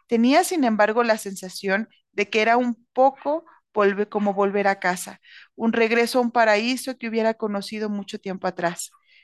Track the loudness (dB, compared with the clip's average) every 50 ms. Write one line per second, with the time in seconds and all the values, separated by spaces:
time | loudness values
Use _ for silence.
0 | _ -2 2 2 4 4 4 4 2 2 0 0 2 2 2 2 2 2 2 2
1 | 2 2 0 -2 -2 -10 -12 -12 -12 -14 -12 -6 -4 -2 -2 -2 -2 -6 _ _
2 | _ _ -6 -4 -4 -2 0 0 2 4 2 2 2 0 -4 -6 _ _ 0 2
3 | 2 2 2 0 -4 -4 -4 -4 -6 _ _ _ _ _ 0 2 2 2 2 0
4 | -2 -2 -2 -2 -2 0 0 0 0 0 0 0 0 0 0 0 -2 -2 -2 -4
5 | -6 -12 -16 -20 _ -20 -20 -20 -20 _ _ -4 -2 0 2 2 2 2 2 2
6 | 0 2 0 0 0 0 2 2 4 4 4 2 2 -2 -4 -4 -6 -8 -10 -8
7 | -6 -4 -2 0 0 0 -2 -2 -4 -6 -4 -6 -8 -8 -8 -8 -6 -6 -6 -6
8 | -8 -10 -12 -12 -10 -10 -8 -6 -6 -6 -4 -2 -4 -4 -4 -6 -12 -14 _ _
9 | _ _ _ _